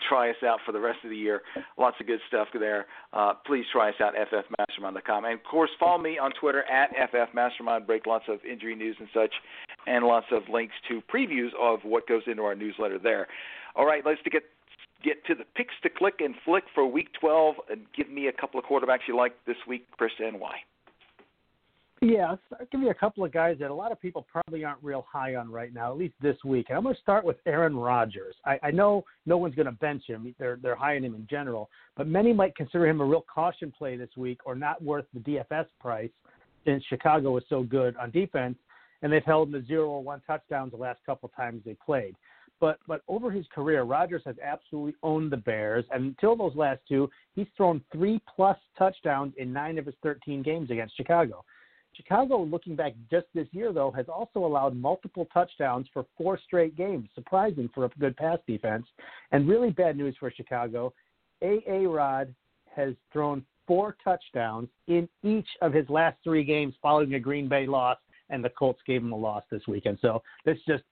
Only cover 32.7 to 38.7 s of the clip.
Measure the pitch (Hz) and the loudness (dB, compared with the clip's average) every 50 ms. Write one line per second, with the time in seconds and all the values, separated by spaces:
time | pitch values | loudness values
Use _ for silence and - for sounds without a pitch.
32.7 | - 175 170 156 160 156 143 135 151 165 156 - - - 160 175 170 - 175 147 | 0 4 4 4 4 4 4 4 2 2 2 -2 -4 -2 -2 -2 -2 -4 -8 -12
33.7 | 127 - 151 139 123 123 123 - _ 127 127 127 123 120 - 135 127 127 143 147 | -10 -8 -8 -8 -8 -8 -10 -12 _ -8 -6 -6 -6 -8 -8 -10 -8 -6 -4 -4
34.7 | 160 170 170 147 147 147 147 - - 127 110 147 147 139 127 - 151 156 165 - | -4 -4 -4 -4 -4 -4 -6 -8 -12 -12 -6 -4 -4 -4 -4 -4 -4 -4 -4 -6
35.7 | _ _ - 123 117 110 110 - - _ _ _ _ _ _ _ _ _ - 151 | _ _ -8 -6 -6 -6 -6 -8 -12 _ _ _ _ _ _ _ _ _ 0 0
36.7 | 139 139 135 - - 127 - 160 151 156 135 135 127 123 - - 151 135 127 120 | 0 0 0 -4 -4 0 2 4 4 4 4 2 0 0 -2 -2 -2 -2 -2 0
37.7 | 123 139 127 123 120 - 123 120 113 170 196 190 - 151 127 123 127 - _ _ | 2 2 2 2 0 -4 -6 -4 -2 -2 -2 0 -2 -2 -2 -4 -6 -8 _ _